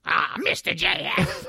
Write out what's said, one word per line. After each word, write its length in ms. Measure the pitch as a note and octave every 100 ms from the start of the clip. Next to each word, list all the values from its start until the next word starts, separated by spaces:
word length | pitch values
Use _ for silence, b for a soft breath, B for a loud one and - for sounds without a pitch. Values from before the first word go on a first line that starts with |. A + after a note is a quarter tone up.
Ah, 320 | - - D3+ -
Mister 360 | G4 - -
J 360 | E3+ F3 - - -
F. 300 | E3+ -